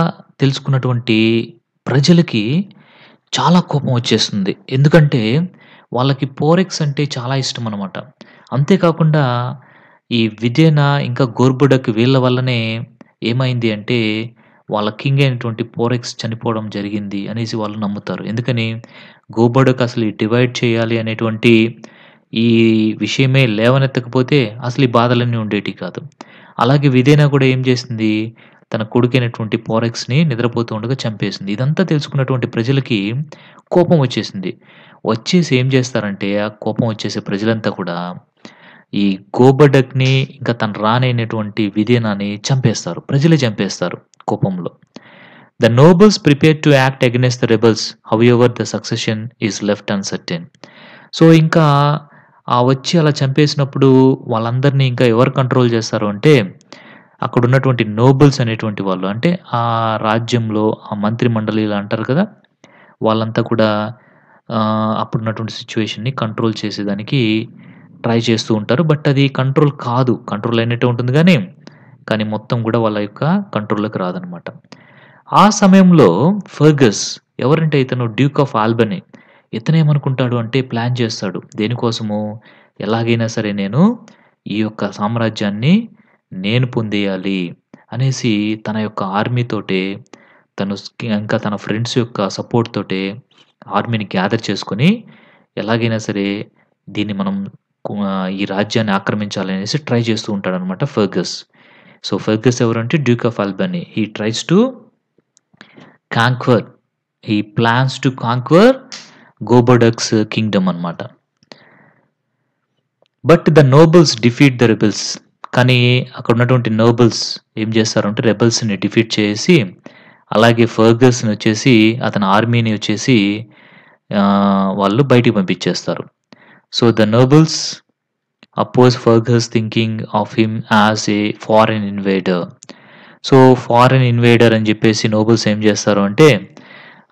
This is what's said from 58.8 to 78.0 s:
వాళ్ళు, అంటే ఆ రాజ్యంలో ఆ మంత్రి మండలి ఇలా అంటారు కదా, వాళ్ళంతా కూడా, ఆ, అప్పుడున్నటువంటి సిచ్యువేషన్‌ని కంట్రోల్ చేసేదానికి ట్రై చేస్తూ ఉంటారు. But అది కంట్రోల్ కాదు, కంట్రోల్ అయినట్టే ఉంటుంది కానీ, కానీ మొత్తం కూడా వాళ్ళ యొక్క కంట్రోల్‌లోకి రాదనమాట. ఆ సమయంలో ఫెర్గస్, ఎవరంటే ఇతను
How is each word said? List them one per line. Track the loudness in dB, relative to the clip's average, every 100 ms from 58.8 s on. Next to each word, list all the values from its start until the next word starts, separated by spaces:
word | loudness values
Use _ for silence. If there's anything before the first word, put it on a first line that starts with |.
వాళ్ళు, | -4 -4 -4
అంటే | -4 -2 -4 -4
ఆ | -4 -2 -2 -2 -2
రాజ్యంలో | -2 -2 -2 -4 -2 -2 -2 -4 -8
ఆ |
మంత్రి | -6 -4 -2 -2
మండలి | -2 -2 -2
ఇలా | -2 -4
అంటారు | -6 -6
కదా, | -2 -2 -4 -8 _ _ _ _ _ _
వాళ్ళంతా | -2 -2 -2 -4
కూడా, | -2 0 0 0 -4 -10 _ _ _ _ -8
ఆ, | -4 -2 -2 -2 -4
అప్పుడున్నటువంటి | -4 -4 -4 -6 -8
సిచ్యువేషన్‌ని | -10 -8 -6 -6 -6 -8
కంట్రోల్ | -6 -6 -2 -4 -4
చేసేదానికి | -8 -8 -6 -6 -4 -2 0 0 -4 -12 -20 -20 -20 -8
ట్రై | -2 0
చేస్తూ | 0 -2 0
ఉంటారు. | -4 0 0
But | 0 0 0
అది | 0 0
కంట్రోల్ | 0 -2 2 0 0
కాదు, | -2 0 0 -2 -4
కంట్రోల్ | -8 -4 -2
అయినట్టే | -2 -2 -2
ఉంటుంది | -2 0
కానీ, | 2 4 2 0 -12 -20 -20 -20 _ -6
కానీ | -4
మొత్తం | -2 -6 -4 -4
కూడా | 0 0
వాళ్ళ | 0 -2
యొక్క | -6 -4 -2 -2 -4
కంట్రోల్‌లోకి | -8 -4 -4 -4 -4
రాదనమాట. | -6 -8 -12 -14 -16 -18 _ -20 _ _ -20 _ -2
ఆ | 4 4
సమయంలో | 4 6 8 8 8 6 4 2 -2 -6
ఫెర్గస్, | 2 2 4 2 2 -6 -12 _ -6
ఎవరంటే | -2 0 0 0
ఇతను | -2 -2